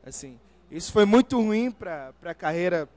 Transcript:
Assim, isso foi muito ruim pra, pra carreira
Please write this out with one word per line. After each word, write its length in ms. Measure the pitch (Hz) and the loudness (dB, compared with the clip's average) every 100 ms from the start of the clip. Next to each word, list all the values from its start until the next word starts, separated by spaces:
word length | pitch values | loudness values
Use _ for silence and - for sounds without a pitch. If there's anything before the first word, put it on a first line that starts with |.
Assim, 360 | 131 131 139 120 _ _ _ | -14 -14 -14 -20 _ _ _
isso 200 | 160 - | -10 0
foi 140 | 220 202 | 4 6
muito 340 | 226 254 254 | 6 4 0
ruim 300 | 214 214 247 | 0 0 -2
pra, 420 | 226 190 156 135 _ | -6 -12 -12 -14 _
pra 140 | 175 | -14
carreira 560 | 165 160 165 180 170 147 | -6 -4 -2 0 -2 -6